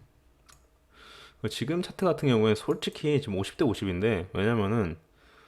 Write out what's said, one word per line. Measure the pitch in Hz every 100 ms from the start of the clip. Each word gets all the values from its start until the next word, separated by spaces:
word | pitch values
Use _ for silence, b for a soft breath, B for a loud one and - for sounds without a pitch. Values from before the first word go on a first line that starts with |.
| - _ _ _ _ - _ _ _ B B B B B 107
지금 | - - 170
차트 | 180 - 185
같은 | 156 147
경우에 | 117 110
솔직히 | 107 - 170 - - 151 143
지금 | 123 95
오십 | 98 -
대 | 147
오십인데, | 98 101 87 110 98 92
왜냐면은 | 87 104 117 98 117 90 80 _ b b b